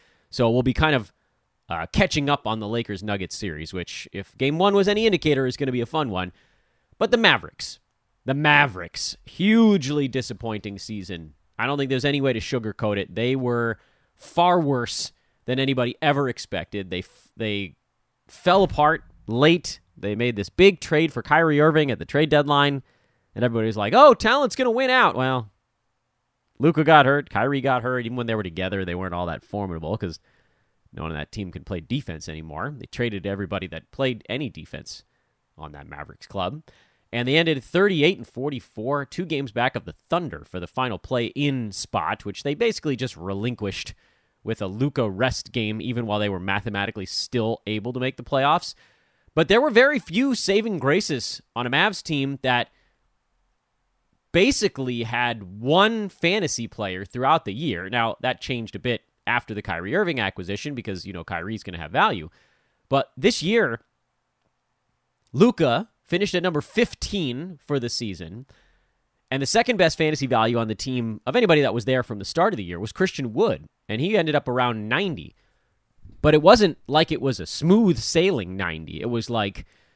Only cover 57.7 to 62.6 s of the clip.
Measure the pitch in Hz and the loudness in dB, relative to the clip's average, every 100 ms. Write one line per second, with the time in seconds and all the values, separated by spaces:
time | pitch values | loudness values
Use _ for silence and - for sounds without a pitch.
57.7 | 90 95 120 113 - 127 123 - 123 110 | -4 -4 -2 -2 -2 -4 -4 -6 -6 -6
58.7 | 98 123 117 - _ - 120 - 104 - | -6 -4 -4 -6 _ -2 -2 -2 -8 -6
59.7 | 85 92 156 175 139 98 - 90 101 147 | -6 -2 -2 0 -2 -2 -4 -8 -8 -6
60.7 | 131 107 95 90 87 82 87 90 110 - | -8 -8 -10 -10 -12 -8 -8 -6 -8 -10
61.7 | 87 78 113 208 113 78 - _ _ | -12 -6 0 0 0 -8 -16 _ _